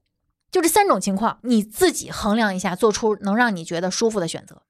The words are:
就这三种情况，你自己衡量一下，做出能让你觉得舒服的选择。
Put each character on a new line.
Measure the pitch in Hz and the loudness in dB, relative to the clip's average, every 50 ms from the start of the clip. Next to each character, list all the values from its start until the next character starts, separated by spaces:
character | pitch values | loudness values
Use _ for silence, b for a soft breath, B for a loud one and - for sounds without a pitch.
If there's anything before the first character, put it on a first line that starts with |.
| _ _ _ _ _ _ _ _ _ _ | _ _ _ _ _ _ _ _ _ _
就 | - 370 | -2 0
这 | 330 330 | 2 4
三 | - 427 403 | 4 4 4
种 | 381 277 196 | 4 2 0
情 | - 202 190 | 0 -2 -2
况， | 190 226 214 - - | 0 -2 -2 -4 -4
你 | - 247 240 214 | -2 2 2 2
自 | 208 - - - 370 339 | 2 -2 0 2 2 2
己 | - - - - | 2 0 -10 -10
衡 | 165 - - 214 208 | -10 -4 -2 0 2
量 | 233 226 208 190 | 2 0 0 -2
一 | 185 | -2
下， | 196 190 175 | -4 -4 -2
做 | - - 220 | 2 2 2
出 | 202 - 240 220 208 196 | 2 2 -2 -2 -2 -2
能 | 202 196 196 | -2 -2 0
让 | 233 247 240 202 | 2 2 0 0
你 | 170 165 | -4 -6
觉 | - 170 165 | -6 -6 -4
得 | 185 185 | -4 -4
舒 | 185 - 233 226 | -2 0 -2 0
服 | 220 208 | 0 -2
的 | 170 165 | -4 -4
选 | - - - | -6 -10 -14
择。 | - - - _ | -18 -20 -20 _